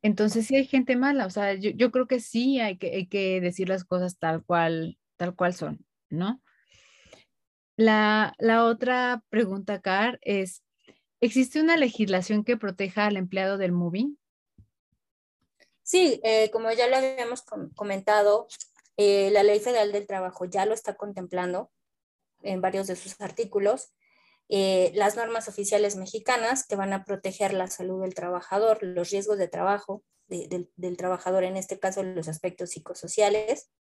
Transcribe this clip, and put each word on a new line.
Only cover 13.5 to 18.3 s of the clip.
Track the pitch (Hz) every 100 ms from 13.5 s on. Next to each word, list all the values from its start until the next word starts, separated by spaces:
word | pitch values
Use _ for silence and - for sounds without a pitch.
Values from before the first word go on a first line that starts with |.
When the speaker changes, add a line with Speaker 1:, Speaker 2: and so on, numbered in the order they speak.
| 196
Speaker 1:
del | 185
moving? | 175 175 185 277 285 _ _ _ _ _ _ _ _ _ _ _ _ _ _ _ _
Speaker 2:
Sí, | - 370 349 226
eh, | 220 220 220
como | 226 226
ya | 226 247
lo | 262
habíamos | 262 262 240 247
com-, | - 208 175
comentado, | - 202 196 196 208 208